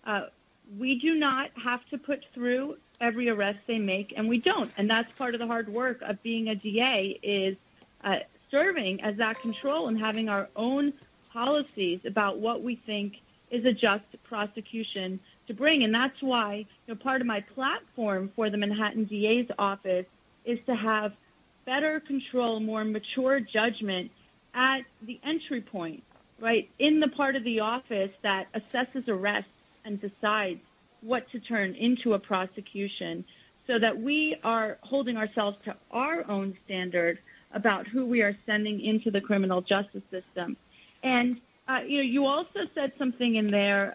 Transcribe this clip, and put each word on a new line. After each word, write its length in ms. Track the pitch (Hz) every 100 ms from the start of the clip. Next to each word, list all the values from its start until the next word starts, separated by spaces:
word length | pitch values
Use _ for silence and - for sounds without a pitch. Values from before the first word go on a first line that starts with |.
uh, 240 | - 208 - _ _ _ - 202
we 200 | 254 262
do 160 | 311
not 360 | 320 294 262 285 -
have 240 | 233 247 -
to 80 | 285
put 260 | - 277 -
through 440 | - 247 247 277 - _ _
every 300 | 240 226 240
arrest 300 | 214 202 202 -
they 100 | 226
make, 360 | 202 190 202 -
and 100 | 220
we 120 | 240
don't. 340 | 359 392 226 -
And 120 | 208
that's 220 | 226 233
part 220 | - 254
of 40 | 233
the 80 | 233
hard 220 | 233 208
work 320 | 214 254 240
of 200 | - 202
being 260 | 233 226 220
a 80 | 208
D 240 | 214 208
A 380 | 254 226 196 -
is, 340 | 202 202 190 190 _ _ - _
uh, 180 | 202 190 - _ _
serving 520 | 277 359 349 196 190
as 160 | 214 202
that 200 | 226 226
control 460 | 233 214 277 302 330
and 100 | 220
having 320 | 220 214 220
our 200 | 202 - -
own 380 | 233 277 285 277 - _ -
policies 720 | 233 254 294 277 - 180 180
about 340 | 233 208 202 -
what 240 | 220 233
we 120 | 240
think 460 | 240 - 214 202 - _ _ _
is 140 | 247
a 80 | 240
just 320 | 208 226 202 - -
prosecution 960 | - 220 208 226 208 226 214 202 185 190 - _ -
to 80 |
bring. 300 | 208 285 311
And 100 | 226
that's 260 | 226 269 -
why, 340 | 269 247 208
you 120 | 208 214 _ -
know, 60 | 220
part 240 | 269 262
of 80 | 247
my 140 | 208
platform 920 | 202 - 262 392 - - 220 190 196
for 160 | - 214
the 60 | 208
Manhattan 480 | 208 208 214 220
D 220 | 214 214 214
A's 240 | 233 247 -
office 480 | 202 196 190 185 185 _ _ _
is 140 | - 233 -
to 80 |
have 380 | 240 220 214 214 208 _ _ _ _
better 360 | - 269 311 311
control, 580 | 302 277 254 247 240 220
more 260 | 214 220
mature 540 | 214 214 208 - 262 277
judgment 720 | 220 220 226 226 208 185 180 - _ _ _
at 260 | 240 262 269 254 _
the 180 | 220 240
entry 380 | 277 320 - 254
point, 420 | 202 202 165 160 - - _ -
right, 280 | 226 233 - _
in 200 | 285 311
the 100 | 302
part 280 | - 277 262
of 80 |
the 160 | 233 226
office 500 | 214 240 254 208 196 196
that 280 | 208 190 185
assesses 540 | 226 - 247 254 269 247
arrests 440 | 196 202 208 202 _ _ -
and 160 | 220 202
decides 600 | 208 - 214 214 196 170 - _ _ _
what 300 | 220 247 247
to 80 | 247
turn 360 | - 226 190
into 400 | - 233 247 240
a 40 | 196
prosecution, 1080 | - 190 185 - 202 196 196 - 175 165 180 - - _ -
so 100 | 240
that 220 | 226 -
we 340 | 233 302 311 311
are 360 | - 226 220 -
holding 360 | - 269 254 233
ourselves 400 | 214 220 208 202
to 140 | - - _
our 360 | 226 277 339 254
own 280 | 202 196 185
standard 560 | - 190 180 175 170 170 - - _
about 340 | - 214 196 -
who 180 | 240
we 180 | 247 240
are 140 | 208 202 -
sending 340 | 214 214 208
into 320 | 214 214 226
the 80 | 202
criminal 400 | 196 202 190 185
justice 420 | 185 196 202 196 -
system. 460 | 185 - - 170 - _ - - _
And, 360 | 254 247 247 240 _ _ -
uh, 140 | 262 -
you 120 | 285
know, 40 |
you 240 | 269 254 277
also 340 | 285 349 403 320
said 200 | - 277 -
something 380 | 269 240 240 220
in 100 | 214
there 480 | 202 202 202 196